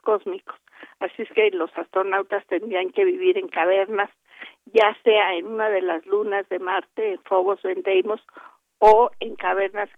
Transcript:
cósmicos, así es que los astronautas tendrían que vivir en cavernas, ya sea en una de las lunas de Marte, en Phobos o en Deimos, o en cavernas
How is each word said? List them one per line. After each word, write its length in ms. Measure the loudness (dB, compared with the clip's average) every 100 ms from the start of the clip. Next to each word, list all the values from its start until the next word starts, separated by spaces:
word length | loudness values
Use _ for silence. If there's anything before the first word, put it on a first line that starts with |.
cósmicos, 540 | -2 -2 -2 -10 -12 -20 _ -20 -20 _
así 220 | -10 -8
es 80 | -6
que 200 | 0 0
los 240 | 0 -6 -6
astronautas 680 | -6 -4 -2 -2 -4 -6 -4
tendrían 440 | -6 -4 -4 -4
que 140 | 0
vivir 340 | 0 2 0 0
en 100 | -2
cavernas, 640 | -2 0 0 0 -2 -6 _ _ -20 -20 _ -2
ya 280 | 2 2 2
sea 320 | 2 4 2
en 120 | -2 -6
una 240 | -4 -2
de 100 | 0
las 240 | -2 -4
lunas 420 | -4 -4 -2 -4 -4
de 80 | -8
Marte, 560 | -4 -6 -6 -6 -6
en 80 | -6
Phobos 420 | -2 0 0 -2
o 40 | -4
en 140 | -6
Deimos, 380 | 0 0 0 -4 _ -20 -20 _ _ _
o 320 | 6 8 4 0
en 160 | -12 -6
cavernas 520 | -4 -2 -2 -4 -10